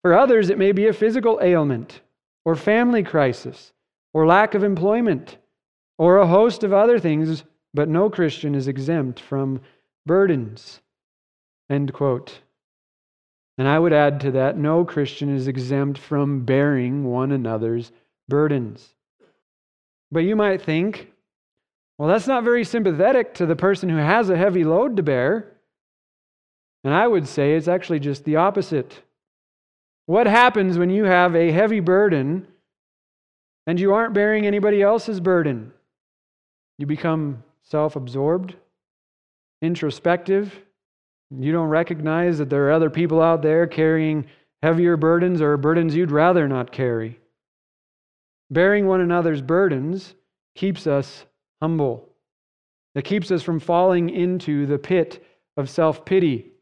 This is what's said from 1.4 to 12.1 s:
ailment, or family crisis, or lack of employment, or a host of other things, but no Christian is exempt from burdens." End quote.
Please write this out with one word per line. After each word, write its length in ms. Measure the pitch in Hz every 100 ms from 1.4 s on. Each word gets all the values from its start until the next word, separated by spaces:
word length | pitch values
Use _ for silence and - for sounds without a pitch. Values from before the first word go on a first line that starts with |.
ailment, 580 | 180 170 147 120 - - _ _ _ _ 165
or 100 | 160
family 480 | - 220 240 233
crisis, 720 | 170 160 135 120 123 - - _ _ _ _
or 120 | 156 160
lack 280 | 185 214 214
of 80 |
employment, 760 | 202 180 190 226 233 139 - - _ _ _ _ _ -
or 180 | 165 190
a 120 | 180
host 360 | 185 233 -
of 80 | 208
other 260 | 196 226 233
things, 460 | 165 151 160 156 _ _ _
but 160 | 147 147
no 200 | 165 208
Christian 460 | 202 160 - 151 139
is 140 | 131
exempt 500 | 135 135 165 131 123
from 400 | - 139 135 135 - _ _ _ 151
burdens." 760 | 180 196 143 113 113 - - _ _ _ _ _ _ _ _ _
End 220 | 143 139
quote. 480 | - 143